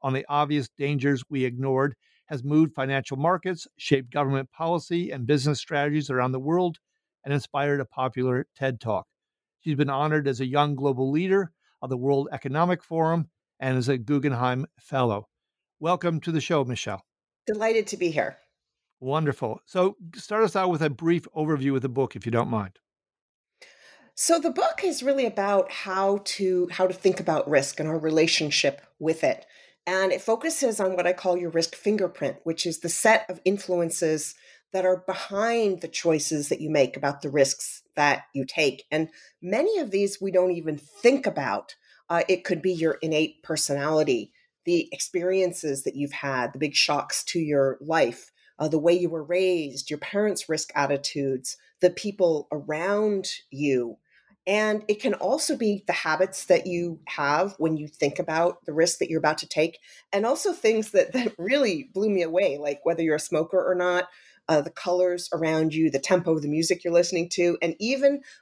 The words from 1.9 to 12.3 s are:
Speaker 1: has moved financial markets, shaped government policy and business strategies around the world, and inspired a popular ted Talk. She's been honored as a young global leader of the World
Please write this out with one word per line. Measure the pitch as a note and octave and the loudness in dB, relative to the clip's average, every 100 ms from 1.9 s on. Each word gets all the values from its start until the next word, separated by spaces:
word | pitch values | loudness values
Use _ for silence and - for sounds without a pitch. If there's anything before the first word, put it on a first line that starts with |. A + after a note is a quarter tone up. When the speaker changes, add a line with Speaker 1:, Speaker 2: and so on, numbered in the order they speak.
| - _ _ | -2 _ _
Speaker 1:
has | - C#3+ | -10 -8
moved | C3+ D3+ D#3 | 0 4 2
financial | - C3+ C#3 - C3+ | 0 -2 -2 -4 -2
markets, | D#3+ F3+ F#3+ F3 - - | 0 0 -2 -8 -10 -8
shaped | - C#3 B2 | 0 2 2
government | D3 C#3 C3+ C3 | -2 0 -2 -4
policy | - E3 E3+ - E3+ F3+ | -6 -2 -2 -2 -4 -4
and | C#3+ A#2 | -4 0
business | D3 C#3 C#3+ | 2 2 -2
strategies | - D3 D3 D3+ C#3+ | -2 -2 0 -2 0
around | B2+ B2+ | 0 0
the | C3 | -2
world, | C#3 F3 F3+ E3 _ _ _ _ | -2 0 0 -4 _ _ _ _
and | C#3 | -4
inspired | C#3+ - C#3+ C#3+ C#3+ | -4 -2 -2 0 -2
a | |
popular | B2 - B2+ B2+ B2+ B2 - - | -4 -4 -4 -2 0 0 -4 -4
ted | C3+ A#2 | -4 -4
Talk. | A2+ F#2+ - _ _ _ _ _ | -4 -4 -6 _ _ _ _ _
She's | E3 C#3 | -4 0
been | C#3 | 0
honored | C3+ D3+ D3+ C#3 | 0 0 0 0
as | B2 | -2
a | C3 | 0
young | C#3+ D3 | 2 2
global | C3+ C#3 B2+ C3+ | 0 0 0 0
leader | D3 F#3 F#3+ F3 _ _ - | 0 2 2 0 _ _ -12
of | C3 | -6
the | B2+ | -2
World | C3 C#3 C#3+ | 2 0 0